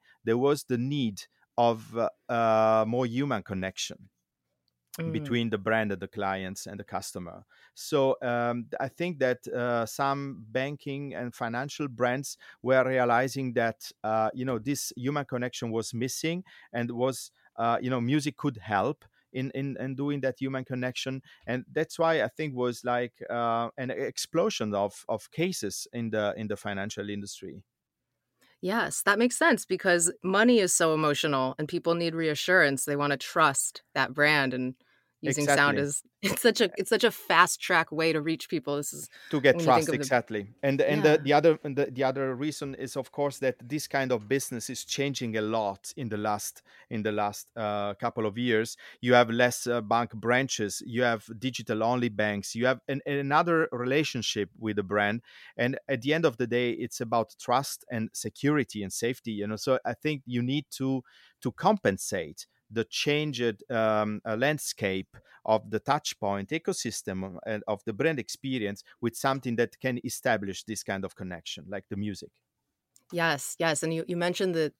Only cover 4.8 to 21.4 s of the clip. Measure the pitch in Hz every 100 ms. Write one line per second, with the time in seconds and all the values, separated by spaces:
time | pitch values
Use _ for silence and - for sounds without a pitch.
4.8 | _ - 165 156 143 120 117 104 101 113
5.8 | 107 95 95 104 98 95 95 98 - 101
6.8 | 101 107 - 98 87 95 - _ _ -
7.8 | - 147 135 - 127 120 120 120 113 -
8.8 | 135 - 175 147 131 123 - 127 123 117
9.8 | 110 - 139 139 139 127 110 123 139 147
10.8 | 147 139 143 87 123 - 117 120 143 -
11.8 | 143 117 123 131 139 - - - 123 131
12.8 | 127 131 120 120 131 139 131 120 117 -
13.8 | - - 107 110 110 127 131 127 117 143
14.8 | - - 123 147 139 123 123 - 120 110
15.8 | 107 113 123 - 160 175 - - - 117
16.8 | 120 120 131 127 - _ _ - 117 120
17.8 | 127 127 120 147 143 - 147 113 107 101
18.8 | 117 156 _ _ _ 131 135 135 139 127
19.8 | 131 131 143 143 131 - 131 135 123 127
20.8 | 127 - 131 131 - -